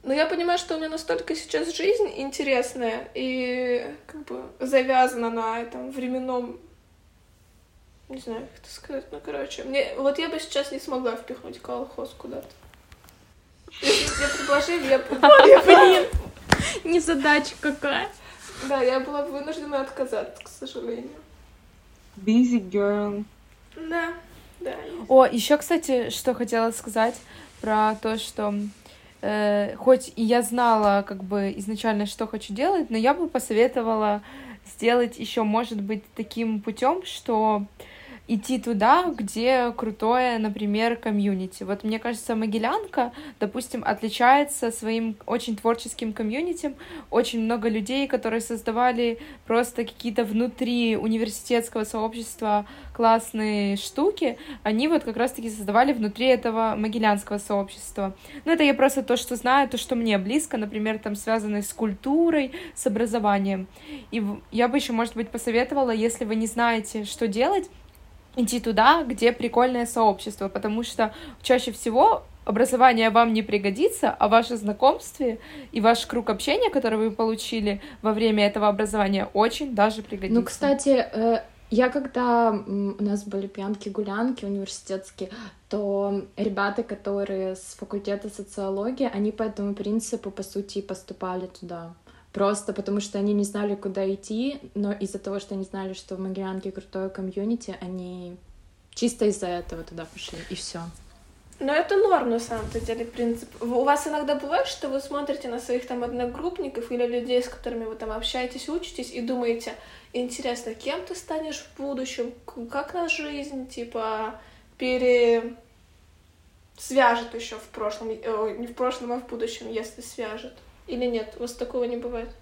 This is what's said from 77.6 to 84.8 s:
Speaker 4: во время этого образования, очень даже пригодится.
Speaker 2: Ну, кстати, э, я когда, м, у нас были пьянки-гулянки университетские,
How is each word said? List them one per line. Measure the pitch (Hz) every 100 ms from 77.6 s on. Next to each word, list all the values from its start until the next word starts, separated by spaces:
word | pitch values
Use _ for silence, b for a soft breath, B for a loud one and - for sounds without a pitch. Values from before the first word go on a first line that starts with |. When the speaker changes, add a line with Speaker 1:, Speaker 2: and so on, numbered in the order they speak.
| 208 202 B B
Speaker 4:
во | 214
время | 214 226 214 208
этого | 208 208
образования, | 202 208 214 196 196 -
очень | 196 226 - 285
даже | 214 208 214
пригодится. | 208 196 190 226
Speaker 2:
Ну, |
кстати, | 233 - 285 277 277 262 226
э, | 226 226 226 - - -
я | 220 254
когда, | 285 269 247 247 233 233
м, | 208 - 202 202 -
у |
нас | 208 202
были | 208 196 196
пьянки-гулянки | 202 196 202 208 202 196 202 247 247
университетские, | 202 202 196 -